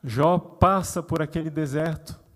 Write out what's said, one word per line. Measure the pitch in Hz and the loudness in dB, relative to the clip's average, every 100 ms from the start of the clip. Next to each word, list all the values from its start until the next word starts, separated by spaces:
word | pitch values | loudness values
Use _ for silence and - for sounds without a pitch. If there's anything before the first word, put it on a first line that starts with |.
Jó | 135 113 151 180 | -4 2 4 4
passa | - - 175 196 - - | -2 2 4 4 0 -6
por | 165 165 | -4 -2
aquele | 151 165 160 | -2 -4 -4
deserto | 147 151 143 160 156 - - _ | -4 -4 -2 -2 -4 -10 -18 _